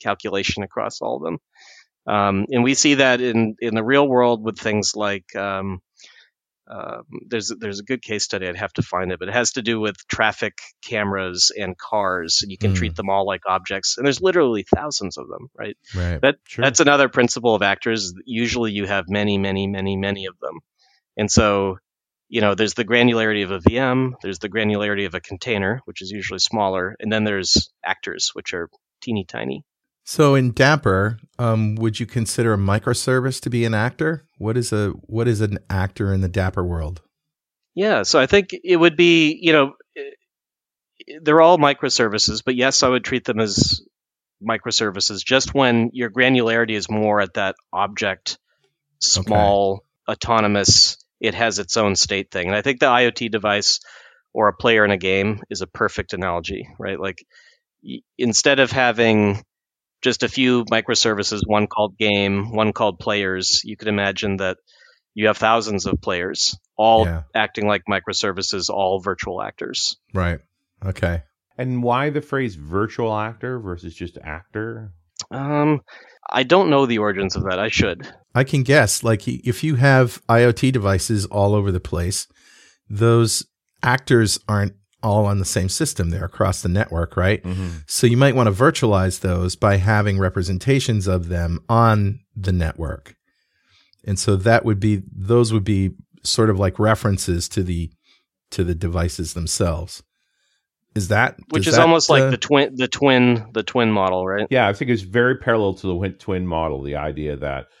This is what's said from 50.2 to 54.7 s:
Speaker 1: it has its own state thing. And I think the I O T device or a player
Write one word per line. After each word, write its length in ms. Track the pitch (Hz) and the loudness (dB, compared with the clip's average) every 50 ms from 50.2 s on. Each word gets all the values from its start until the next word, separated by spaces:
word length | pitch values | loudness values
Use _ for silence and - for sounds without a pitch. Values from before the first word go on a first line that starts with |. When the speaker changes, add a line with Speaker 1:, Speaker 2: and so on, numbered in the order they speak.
| - - 117 113 107 104 104 101 98 95 - - - - - - _ _ _ - | -2 0 2 2 2 2 2 2 2 4 4 4 4 2 0 -4 _ _ _ -6
Speaker 1:
it 140 | - 113 95 | -4 -4 -2
has 260 | 92 117 113 98 98 | 0 0 -2 -2 -4
its 160 | 101 - - | -6 -4 -2
own 180 | 117 107 101 98 | 0 2 2 2
state 360 | - - - 104 98 - _ - | 0 0 -2 -2 -4 -6 _ -6
thing. 160 | 95 87 87 | -6 -4 -2
And 80 | 98 | -2
I 60 | 107 104 | -2 -2
think 180 | 143 135 123 | -2 -2 2
the 60 | - | 2
I 180 | 135 123 123 127 | 4 4 4 4
O 40 | 120 | 2
T 180 | 117 - 123 113 | 0 -2 -6 -4
device 500 | 104 110 95 107 101 104 101 - - - _ - - - - - _ _ _ _ - | -4 -2 0 0 0 0 0 0 -2 -2 _ -14 -20 -20 -20 -20 _ _ _ _ -2
or 160 | - 110 104 | 2 2 2
a 40 | 98 | 2
player 300 | - - 123 | 2 2 4